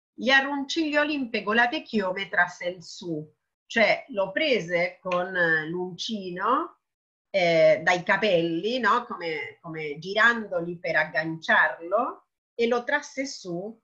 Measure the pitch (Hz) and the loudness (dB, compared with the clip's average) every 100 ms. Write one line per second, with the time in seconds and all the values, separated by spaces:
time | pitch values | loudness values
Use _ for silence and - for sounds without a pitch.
0 | _ - 220 269 277 285 277 339 302 294 | _ -6 2 2 2 -4 -4 -2 0 0
1 | 294 302 233 214 190 220 240 - 311 220 | 0 -2 -4 -4 0 2 2 0 -2 -2
2 | 185 190 196 190 175 - 180 185 170 - | -2 -4 -2 0 0 -2 -8 -8 -14 -12
3 | 180 156 156 _ _ _ _ 233 202 160 | -8 -8 -8 _ _ _ _ 2 2 2
4 | - 277 285 294 311 226 165 170 180 - | -2 -4 -2 0 0 0 0 -2 -2 -4
5 | 185 180 180 185 170 160 156 175 180 175 | -4 -2 -2 0 2 2 0 -6 -6 -8
6 | - 214 185 175 208 285 359 _ _ _ | -8 -6 -6 -4 0 0 -2 _ _ _
7 | _ _ _ 196 170 165 156 151 175 180 | _ _ _ 2 4 6 6 6 4 2
8 | 170 196 214 175 170 165 202 254 214 240 | 2 2 4 2 2 0 -2 0 2 2
9 | 240 196 170 151 - - 165 160 151 151 | 0 -8 -6 -6 -8 -12 -12 -8 -8 -8
10 | 180 208 233 233 202 180 170 175 - 160 | -4 4 4 4 -2 -4 -4 -6 0 0
11 | 160 160 165 160 - 208 156 - 170 208 | 0 -2 -4 -6 2 4 4 0 -2 0
12 | 240 - _ _ _ - 233 240 233 285 | 0 -6 _ _ _ -2 0 0 0 -4
13 | 285 - 269 - 185 170 208 226 | -4 -8 -8 -8 -8 -8 -8 -14